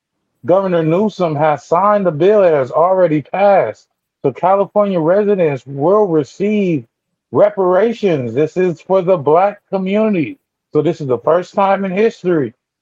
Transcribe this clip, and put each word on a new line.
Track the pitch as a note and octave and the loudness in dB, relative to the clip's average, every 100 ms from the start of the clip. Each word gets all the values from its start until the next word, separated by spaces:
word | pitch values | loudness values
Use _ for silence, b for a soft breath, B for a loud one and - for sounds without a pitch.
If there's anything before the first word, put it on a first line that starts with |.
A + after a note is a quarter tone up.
| _ _ _ _ A#2+ | _ _ _ _ 0
Governor | F#3 F#3+ E3+ | 0 0 -2
Newsom | D#3+ E3+ G#3+ - E3+ | 0 0 -2 -2 -4
has | C#3+ D#3 D3 | 0 0 -2
signed | - E3 G3+ G#3 F#3 | -2 0 2 0 0
a | |
bill | D3 F#3 G#3+ | 0 2 4
that | F3+ | 4
has | D3+ B2 | 2 0
already | B2+ F3 F#3+ F3 D3+ | 0 2 2 2 0
passed. | - F#3 G3+ F#3+ A#2 - _ _ _ _ | -4 0 2 2 0 -6 _ _ _ _
So | C#3+ | -6
California | A#2+ F3 G3 F#3+ G#3 G3+ F#3 | -2 0 0 0 0 0 0
residents | D#3 G3 G3+ G3 D#3+ C3 - | 0 0 0 0 0 -4 -10
will | C#3 D#3 G#3+ G3+ | -4 0 2 2
receive | D#3+ C#3 - G3+ G#3+ F#3+ D3+ A#2 _ _ _ _ | 0 -2 -4 -2 0 -2 -4 -6 _ _ _ _
reparations. | B2 G3+ G3 F#3 F#3 A3+ A3+ G3+ D#3 A#2+ | 2 2 2 0 2 0 -2 -2 -2 -4
This | A#2 D3+ F3 | -4 -2 -2
is | F#3 D#3+ | -4 -4
for | - F#3 | -2 0
the | F3 F#3 | 0 0
black | C#3 D#3+ G3+ G3+ - | 2 2 2 -4 -8
community. | F#3+ F#3+ G#3 A3 F#3+ A#2 F#2 _ _ _ | -6 -4 -2 0 -2 -4 -10 _ _ _
So | D3+ | -2
this | D3+ E3 | -2 -2
is | C#3+ | -4
the | A#2+ | -2
first | - E3+ F3+ | 0 -2 -2
time | - G3 G3 | -2 0 0
in | F#3+ | -2
history | F3+ A3 - F3+ E3 A#2+ - _ _ | -2 -2 -2 -2 -2 -4 -8 _ _